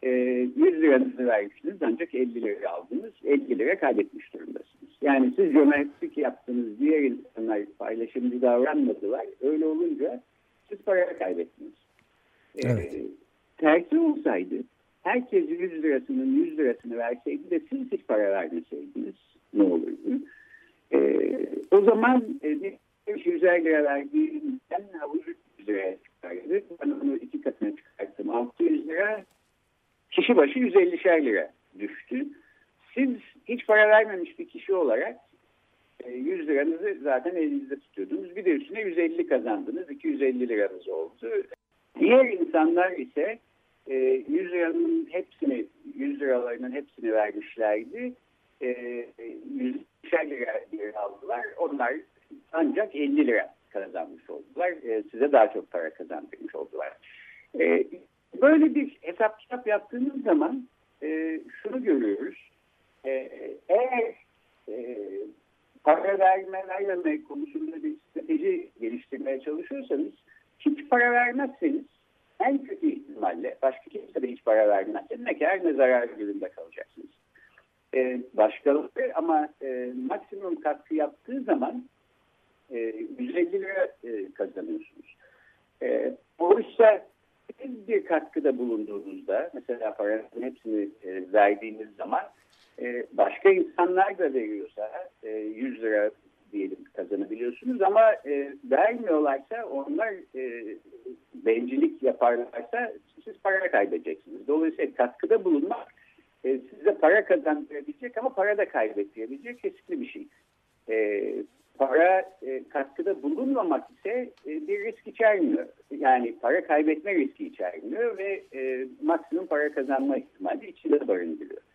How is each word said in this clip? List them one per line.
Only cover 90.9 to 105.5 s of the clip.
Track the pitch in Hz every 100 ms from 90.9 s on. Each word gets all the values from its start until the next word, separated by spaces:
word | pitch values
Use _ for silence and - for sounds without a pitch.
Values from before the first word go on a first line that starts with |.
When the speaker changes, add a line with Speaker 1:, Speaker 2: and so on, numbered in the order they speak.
| -
Speaker 1:
e, | 98 95 92
verdiğiniz | 101 101 101 113 107 107 -
zaman, | 92 127 - _ _ _ _ -
e, | 123 120 -
başka | - 120 - 196
insanlar | 190 165 - 175 180 196 196
da | 165
veriyorsa, | 131 110 104 110 - 107 160 180 _
e, | 113
yüz | 110 107 110 131 117
lira | 113 107 107 - _ _ _
diyelim | 101 95 - -
kazanabiliyorsunuz | - - 101 95 110 120 123 247 247
ama, | 190 208 226 208 139
e, | 143 139 139 -
vermiyorlarsa, | 135 202 247 220 156 147 135 - 226 214
onlar, | 139 - 311 226 190 - 127
e, | 131 117 110 90 _ - - - _
bencillik | - 113 113 123 135 151 -
yaparlarsa | 135 - 120 120 120 - - 233 240 - _ -
siz | - 202
para | 196 190 185
kaybedeceksiniz. | 117 98 87 85 80 - - -
Dolayısıyla | 151 160 160 151
katkıda | - 123 - 165 226
bulunmak, | 190